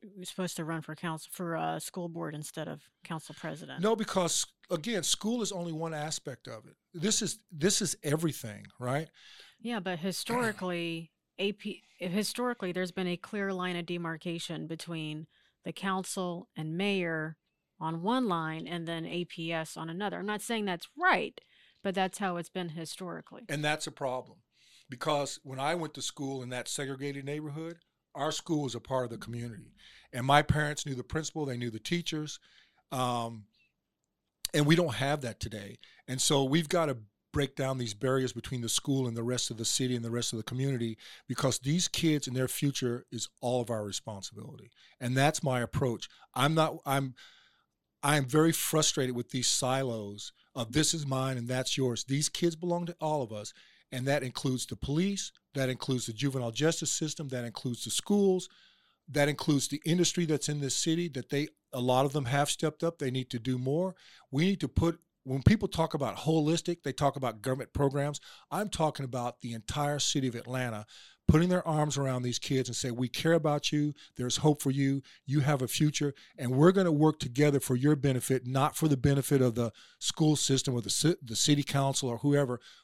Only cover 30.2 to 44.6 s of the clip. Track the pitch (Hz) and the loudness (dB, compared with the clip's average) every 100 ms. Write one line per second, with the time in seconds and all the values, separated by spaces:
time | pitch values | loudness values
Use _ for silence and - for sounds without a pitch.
30.2 | 131 147 151 151 151 151 147 127 123 160 | 6 8 8 4 2 -2 -6 -6 -4 -6
31.2 | 151 160 139 120 120 110 - 170 160 156 | -4 -4 -4 -4 -4 -4 -2 -2 -2 -6
32.2 | 151 - _ _ _ _ - 135 127 120 | -6 -12 _ _ _ _ -8 -2 0 0
33.2 | 117 113 101 _ _ _ _ _ _ _ | -4 -8 -16 _ _ _ _ _ _ _
34.2 | _ _ - 151 147 165 165 107 135 147 | _ _ -2 2 4 4 4 0 -2 -2
35.2 | 123 104 - 104 101 - - - - 131 | -4 -8 -10 -10 -12 -16 -20 -18 -8 -2
36.2 | - 143 131 156 156 175 156 120 107 _ | 2 4 4 2 2 0 0 -2 -10 _
37.2 | _ 147 139 - 135 131 117 104 131 135 | _ -2 -2 -2 -2 -2 -4 -2 0 2
38.2 | 127 120 - 127 117 - - 135 123 117 | 0 -4 -6 -6 -2 -2 0 -2 -2 -2
39.2 | 117 123 - 113 113 - 131 120 117 120 | -2 -2 -4 -4 -2 0 0 -2 -2 -4
40.2 | 117 110 - 123 139 127 117 110 - - | -4 -4 -6 -2 -2 0 -4 -6 -14 -14
41.2 | - 123 135 117 131 170 175 - 165 151 | -10 -2 0 0 0 0 0 2 2 2
42.2 | 135 127 127 - 143 135 123 120 - 117 | 0 -2 -2 0 0 0 -2 -4 -6 -8
43.2 | - - 123 123 120 113 104 95 - 98 | -8 -6 -2 0 0 -4 -4 -8 -8 -10
44.2 | - 107 - - | -12 -12 -14 -16